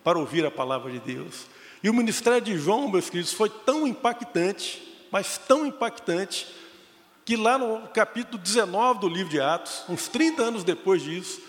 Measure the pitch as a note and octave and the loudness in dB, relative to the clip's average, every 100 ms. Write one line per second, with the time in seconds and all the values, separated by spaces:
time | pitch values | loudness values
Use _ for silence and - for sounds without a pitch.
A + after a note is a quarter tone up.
0 | D#3+ F3 C3+ D#3 D#3 - C3 C3 C3 B2 | 0 0 0 0 0 0 -2 -4 -4 -10
1 | A#2 B2+ D#3+ - - - - - G3 A#3+ | -8 -10 -10 -14 -18 -20 -20 -4 2 4
2 | A3+ - A#3 B3 G#3+ F3+ D3 A3 C#4 F#3 | 2 2 4 4 2 0 2 2 2 0
3 | F3 F3 F3 - G#3+ - - D4+ D4+ A3 | 0 -2 -4 0 0 0 0 2 0 0
4 | A#3 A#3+ - F3 F3 G3+ - - - - | 0 -2 -2 0 0 -2 -8 -10 -14 -20
5 | - G3+ - - - C4+ D4 - A#3 - | -6 -4 -2 -2 4 4 4 -2 -4 -4
6 | - F3 F#3+ - - - - - - _ | -2 -2 -2 -6 -10 -14 -20 -20 -20 _
7 | _ _ - A3+ A3 C4 A#3+ A3 A3 - | _ _ -4 2 4 2 0 -4 -2 0
8 | G#3 A3+ A#3+ A3+ F3 A3+ G3 F#3+ B3 A#3 | 0 0 -8 -8 0 2 2 4 2 2
9 | F#3+ E3 F#3 D3+ C3+ E3+ - - - F3 | 0 -2 -2 0 2 0 -2 -12 -8 -6
10 | - B3 D#4+ D#4+ A#3 A3+ F3+ D#3+ F#3+ F#3 | -2 2 2 2 0 0 -2 0 2 2
11 | D3 E3+ F#3 - | 0 -8 -8 -12